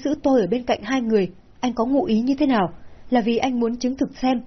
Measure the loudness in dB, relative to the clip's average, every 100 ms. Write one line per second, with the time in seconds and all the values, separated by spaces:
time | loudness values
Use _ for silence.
0 | -2 -2 2 2 2 -2 -2 -4 -2 -2
1 | 2 2 0 -6 -20 -6 -4 -2 0 0
2 | 2 2 2 0 2 2 0 -4 -16 -18
3 | 0 0 2 0 0 0 -2 -2 -4 -2
4 | -4 -2 0 0